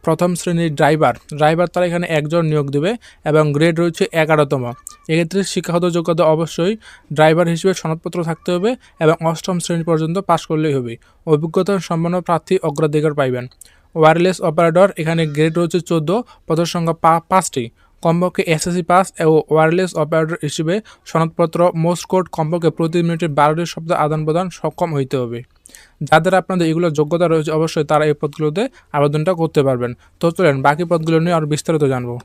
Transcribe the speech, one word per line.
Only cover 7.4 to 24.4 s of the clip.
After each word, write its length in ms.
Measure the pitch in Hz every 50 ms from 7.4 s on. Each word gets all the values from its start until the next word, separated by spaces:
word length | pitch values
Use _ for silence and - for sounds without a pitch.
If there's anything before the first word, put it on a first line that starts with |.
| 180 170 170
হিসেবে 200 | 165 - 190 185 -
সনদপত্র 380 | - 160 160 165 _ 180 165 180 170 156
থাকতে 200 | 165 - _ - 180
হবে 160 | 175 180 226 254 254 _ - _ _ 165
এবং 120 | 156 165 - 160 160
অষ্টম 260 | 165 156 - - 185 175 165
শ্রেণী 200 | - 175 165 160 170
পর্যন্ত 260 | 165 156 160 160 165 196 190 -
পাশ 100 | 170 160 - -
করলেই 240 | 165 156 156 160 143 135
হবে। 140 | 123 117 113 - _ _ _ _ _
অভিজ্ঞতা 480 | 170 156 147 156 165 160 190 185 190 202 190 165 -
সম্পন্ন 280 | 175 165 165 170 175 185 175
প্রার্থী 280 | - 175 160 _ - 190 190 - 160
অগ্রাধিকার 440 | 147 143 156 156 147 156 151 156 147 147
পাইবেন। 260 | 139 131 127 123 120 127 _ _ - - _ _ _ _ _
ওয়্যারলেস 440 | 170 156 156 160 170 175 185 180 - - 170
অপারেটর, 400 | 151 160 170 170 165 175 196 196 - -
এখানে 220 | 160 160 165 165 165 156 147
গ্রেড 200 | 147 156 165 160 175
রয়েছে 180 | 175 165 - 180 160 -
চোদ্দ, 220 | 175 165 151 147 185 233 247 _ - _ _
পদের 220 | - 165 156 170 165 -
সংখ্যা 240 | 180 165 165 165 - -
পা-, 220 | 165 165 165 - _
পাঁচটি। 340 | - 165 165 - - 139 117 113 _ _ _ _ _ _ -
কমপক্ষে 400 | 170 165 175 180 180 - - 185 175 165
এসএসসি 280 | 156 - 185 170 180 175 -
পাস 160 | 175 185 196 - _ - 170 160
ও 40 | 160 156 143 - 147
ওয়্যারলেস 380 | 156 156 160 165 180 190 180 - 165 156
অপারেটর 360 | 151 165 160 160 156 170 - -
হিসেবে 280 | 151 - - 165 156 175 214 214 - - _ _ -
সনদপত্র, 480 | - 165 165 165 165 - 175 165 - 165 175 180 175 165 160
মোর্স 200 | 170 175 165 - -
কোড 140 | - 185 180 - -
কমপক্ষে 340 | - 160 151 165 175 165 165 151
প্রতি 220 | - 165 160 165 180 170
মিনিটে 220 | 165 170 160 175 165 143 151
বারোটি 260 | 143 151 156 160 170 160 -
শব্দ 180 | - 160 160 175 160 151
আদান 160 | 151 156 156 156
প্রদান 200 | 156 156 170